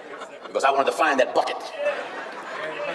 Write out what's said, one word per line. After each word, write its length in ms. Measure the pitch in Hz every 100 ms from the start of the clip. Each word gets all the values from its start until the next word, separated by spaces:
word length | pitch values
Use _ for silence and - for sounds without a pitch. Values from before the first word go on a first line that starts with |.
| - - - - -
Because 160 | -
I 80 | 139
wanted 140 | 139 131
to 80 |
find 260 | - 160 135
that 160 | - 160
bucket. 220 | - - - - 587 - - - - - - - - 156 -